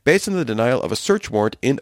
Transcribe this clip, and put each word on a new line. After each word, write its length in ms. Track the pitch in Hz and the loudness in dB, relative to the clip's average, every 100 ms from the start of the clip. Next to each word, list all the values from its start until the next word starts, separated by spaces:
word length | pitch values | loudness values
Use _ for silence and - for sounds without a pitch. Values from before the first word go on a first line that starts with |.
based 240 | - 190 - | 2 2 2
on 60 | |
the 100 | 190 | -2
denial 380 | 131 110 120 127 | -2 0 0 0
of 100 | 85 | -2
a 60 | - | -4
search 340 | - 202 - | 0 -2 0
warrant 240 | 107 107 - | 0 0 0
in 180 | 123 139 | -2 0